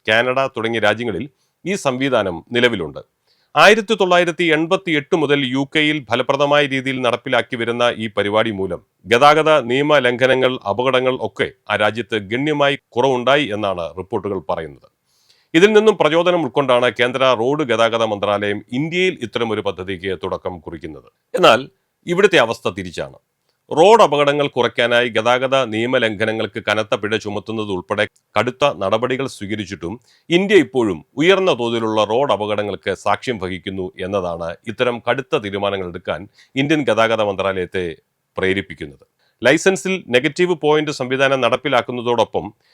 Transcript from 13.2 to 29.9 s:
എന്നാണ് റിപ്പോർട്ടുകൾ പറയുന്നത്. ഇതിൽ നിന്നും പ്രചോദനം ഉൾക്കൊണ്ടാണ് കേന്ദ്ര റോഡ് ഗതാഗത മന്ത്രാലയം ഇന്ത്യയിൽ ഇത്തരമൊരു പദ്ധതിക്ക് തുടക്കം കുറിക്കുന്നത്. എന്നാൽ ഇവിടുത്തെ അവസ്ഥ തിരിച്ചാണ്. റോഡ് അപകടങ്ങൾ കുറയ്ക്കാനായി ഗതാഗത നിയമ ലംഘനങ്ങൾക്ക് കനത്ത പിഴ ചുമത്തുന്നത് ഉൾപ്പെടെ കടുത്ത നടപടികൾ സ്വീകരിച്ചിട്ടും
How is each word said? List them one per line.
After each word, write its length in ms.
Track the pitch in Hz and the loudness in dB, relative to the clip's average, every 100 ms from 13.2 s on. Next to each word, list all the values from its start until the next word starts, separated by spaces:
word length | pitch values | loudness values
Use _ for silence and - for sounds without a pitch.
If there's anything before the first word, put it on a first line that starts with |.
| 120 147 127 | 2 2 0
എന്നാണ് 520 | 104 104 90 82 85 | -4 -4 -4 -6 -10
റിപ്പോർട്ടുകൾ 440 | 92 110 101 95 78 | -8 -6 -4 -6 -6
പറയുന്നത്. 380 | 85 78 69 _ _ _ _ _ _ _ | -6 -8 -16 _ _ _ _ _ _ _
ഇതിൽ 200 | 160 208 | 4 6
നിന്നും 240 | 214 214 190 | 6 4 4
പ്രചോദനം 460 | 151 165 175 175 | 2 2 2 0
ഉൾക്കൊണ്ടാണ് 480 | 135 143 135 123 123 110 | 0 -2 2 2 2 0
കേന്ദ്ര 240 | 123 127 131 117 | -2 2 2 2
റോഡ് 240 | 123 151 | 0 -2
ഗതാഗത 400 | 131 113 113 113 | 0 2 2 2
മന്ത്രാലയം 580 | 110 101 101 101 104 104 - | 0 0 0 0 -2 -6 -6
ഇന്ത്യയിൽ 460 | 123 156 175 185 160 | -6 -4 -2 -2 -4
ഇത്തരമൊരു 400 | 117 117 113 107 | -8 -6 -4 -4
പദ്ധതിക്ക് 560 | 101 90 95 92 95 92 | -4 -8 -8 -8 -6 -6
തുടക്കം 360 | 92 90 92 90 | -6 -8 -8 -12
കുറിക്കുന്നത്. 500 | 82 80 80 71 - _ _ - | -14 -14 -14 -16 -20 _ _ 2
എന്നാൽ 320 | 165 117 139 _ _ _ - | 4 4 0 _ _ _ -6
ഇവിടുത്തെ 300 | 175 202 160 | 0 2 4
അവസ്ഥ 320 | 117 113 120 | 2 -2 -6
തിരിച്ചാണ്. 480 | 95 90 82 69 64 _ _ _ _ _ | -6 -8 -10 -10 -14 _ _ _ _ _
റോഡ് 320 | 143 185 226 | 4 6 8
അപകടങ്ങൾ 440 | 175 143 143 147 139 | 6 4 2 0 -2
കുറയ്ക്കാനായി 640 | 127 117 - 120 120 123 | 0 -2 0 2 2 2
ഗതാഗത 460 | 110 113 127 131 135 | 0 0 0 0 0
നിയമ 340 | 120 110 120 131 | 0 -2 0 0
ലംഘനങ്ങൾക്ക് 640 | 110 98 110 110 107 117 101 | 0 -2 -4 -4 -6 -4 -2
കനത്ത 280 | 104 104 120 | -2 -2 -4
പിഴ 220 | 104 110 | -2 -4
ചുമത്തുന്നത് 540 | 104 104 101 110 104 | -4 -8 -8 -8 -6
ഉൾപ്പെടെ 360 | 92 - 104 107 _ _ 104 | -6 -4 -2 -2 _ _ -4
കടുത്ത 260 | 120 - 143 90 | -4 -2 -2 0
നടപടികൾ 500 | 95 110 127 131 131 | -2 0 0 -4 -6
സ്വീകരിച്ചിട്ടും 720 | - 98 107 92 98 85 | -10 -8 -8 -8 -10 -10